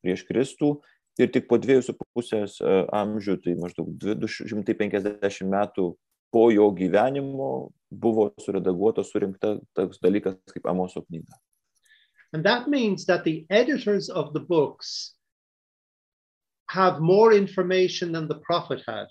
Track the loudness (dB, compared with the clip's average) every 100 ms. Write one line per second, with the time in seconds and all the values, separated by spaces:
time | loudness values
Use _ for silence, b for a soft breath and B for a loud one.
0 | -2 -4 -2 -2 -2 -2 -2 -2 b b
1 | _ 0 2 2 2 0 4 2 2 -10
2 | -8 -8 -4 -4 -4 -4 2 2 2 -2
3 | -2 -4 -4 -2 -2 -4 -6 -8 -10 -6
4 | -6 -4 -6 -8 -8 -6 -4 -2 -2 -2
5 | -4 -4 -4 -4 -2 -2 -2 -2 -4 -4
6 | _ _ _ 4 6 6 4 4 0 2
7 | 2 -2 -6 -8 -8 -8 -10 _ _ -2
8 | 0 2 0 -2 -6 -2 -2 0 0 0
9 | -4 -4 -4 -4 -4 -4 -8 -4 -4 0
10 | 0 2 -2 -8 -16 -8 -4 -2 -4 -8
11 | -12 -16 -16 -20 _ _ _ _ b b
12 | b b b 0 2 2 0 0 0 -2
13 | 0 0 0 -4 0 2 2 0 0 -2
14 | -2 -6 -4 -6 0 2 2 -4 -12 -12
15 | -12 _ _ _ _ _ _ _ _ _
16 | _ _ _ _ _ _ -8 2 2 2
17 | 4 6 8 6 4 -2 0 2 0 -2
18 | -6 -4 -6 -8 -4 -4 -4 -8 -8 -10
19 | -12